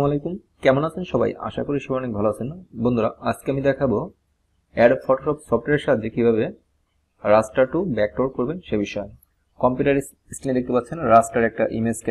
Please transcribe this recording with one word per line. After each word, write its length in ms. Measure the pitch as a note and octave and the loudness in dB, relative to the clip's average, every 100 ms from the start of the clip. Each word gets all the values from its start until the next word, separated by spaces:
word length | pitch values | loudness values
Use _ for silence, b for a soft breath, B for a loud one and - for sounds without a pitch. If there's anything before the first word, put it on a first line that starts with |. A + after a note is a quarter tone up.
| C#3+ | 0
আলাইকুম। 260 | D3 E3 F#3 - _ | -2 -4 -10 -14 _
কেমন 200 | C3 C3 D#3+ | 2 2 0
আছেন 160 | F#3 F3+ | -6 -4
সবাই? 200 | B2 A2 - A2 | 0 0 -2 -8
আশা 140 | - A#2+ | -6 -4
করি 120 | C#3+ - | -4 -4
সবাই 140 | C3 | -6
অনেক 100 | B2+ G#2 | -4 -2
ভালো 100 | G#2+ | -2
আছেন। 140 | G2+ A#2+ F3+ - A2+ | -2 -6 -10 -16 -4
বন্ধুরা, 260 | A#2+ A#2+ A2 - B2 | 0 0 -2 -2 -6
আজকে 180 | - - | -4 -4
আমি 80 | C#3 C#3 | -2 0
দেখাবো 280 | C3+ C3+ G#2+ F3 - _ _ _ _ _ - | 0 0 -2 -4 -12 _ _ _ _ _ 2
Adobe 260 | A#2+ C3 - | 4 4 0
Photoshop 320 | C3 D3+ D3 - | 0 0 -6 -2
সফটওয়্যারের 340 | A#2 - D3 D3+ | -2 0 -2 0
সাহায্যে 240 | A#2+ A2+ A#2+ | -2 -2 0
কিভাবে 300 | A#2 A2 D3 - _ _ _ _ _ _ | 2 2 -2 -6 _ _ _ _ _ _
raster 420 | G#2 G#2+ A2 - C3 | 2 4 4 2 2
to 60 | D#3+ F#3+ G#2+ | 0 -2 -2
vector 300 | G#2+ - C3 - | -2 -2 -4 -2
করবেন 200 | B2+ F3+ - | -4 -6 -4
সে 80 | G#2+ | -4
বিষয়ে। 260 | G2+ G#2 G2+ - _ _ _ _ | -2 -6 -10 -14 _ _ _ _
কম্পিউটার 320 | B2+ B2+ C#3+ C#3 - - _ - | 0 2 0 0 -2 -12 _ -10
স্ক্রিনে 200 | C#3 B2+ | -2 -2
দেখতে 140 | B2 B2 | 0 -2
পাচ্ছেন 220 | A#2+ E3 C3 | -2 -4 6
raster 300 | A2+ A2 A#2+ A2+ | 6 6 2 0
একটা 140 | - A2 A2+ | 0 -2 0
ইমেজকে 320 | A2+ A2+ - | -2 -2 -4